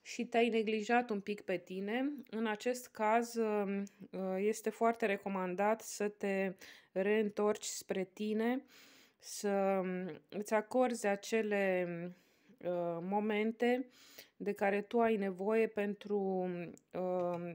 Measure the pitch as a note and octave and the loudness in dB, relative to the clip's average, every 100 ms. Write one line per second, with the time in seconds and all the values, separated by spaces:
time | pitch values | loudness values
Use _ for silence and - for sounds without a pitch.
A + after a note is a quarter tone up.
0 | - - A#3 A#3 A#3+ A3+ G#3+ A3 G#3 A#3+ | -12 -6 0 4 4 2 2 0 2 2
1 | B3 G#3 F#3+ G#3 - F3+ - F#3 G3+ A#3+ | 2 -4 -4 -6 -2 -4 -4 -6 -2 -2
2 | C4+ D4 - A3 A3+ G#3 B3 B3 - - | -2 -4 -8 -4 -2 -2 -2 -4 -6 0
3 | G#3+ A#3 A#3 A#3 A3 G#3 G3 G3 G3+ - | 4 4 2 0 0 2 0 -2 -6 -12
4 | F#3+ F3+ F#3+ F#3+ G#3 A3+ A3 - A3+ A#3 | -10 -6 -2 0 0 0 -2 2 2 2
5 | G#3+ G3+ G3+ F#3+ F#3 F3+ G#3 A3+ - - | 0 0 -2 -2 -2 2 2 2 -2 -4
6 | G#3 G#3 G3+ G3 F#3+ F#3+ - - _ F#3 | -4 -2 -2 0 0 -4 -16 -20 _ -2
7 | G3 G#3+ G#3 G#3 G#3 G#3+ - - - F#3+ | 2 2 2 2 2 0 -4 -8 -4 -4
8 | F#3 - G#3+ G#3+ A#3 C4 - - - - | -4 -4 -2 0 2 0 -4 -20 -20 -20
9 | - _ - - G3+ G3 G3 F#3+ F#3 F3+ | -20 _ -14 -4 0 4 4 2 0 -2
10 | F#3 D3+ - F#3+ G#3 G#3+ G#3+ B3+ B3+ A#3+ | -6 -10 -10 -8 0 0 2 2 2 2
11 | G#3 G3+ - A3+ G#3+ G3+ G3 F3+ F3 E3+ | 0 0 0 0 2 2 2 2 0 -4
12 | F3 F3+ _ _ _ - F3 F3 F3 E3+ | -8 -12 _ _ _ -8 -4 -2 -2 -2
13 | F3+ G#3 G#3+ G#3 A3 A3+ A#3+ B3 C#4 - | 0 0 2 0 0 2 2 2 -2 -12
14 | - - - - F#3+ G3+ G3+ G3+ G3+ A#3 | -20 -20 -20 -8 -4 0 2 2 0 2
15 | A3+ A3 G3 F3+ G3 A3 A3 A3 G3+ G3 | 4 2 0 -2 0 2 2 0 -2 -4
16 | G3+ G3+ F#3+ F#3 F#3 F3 E3 - _ F3 | -2 -2 0 0 -2 -4 -8 -12 _ -4
17 | F#3 F3+ F3 F3 F3 | -2 0 0 -2 -6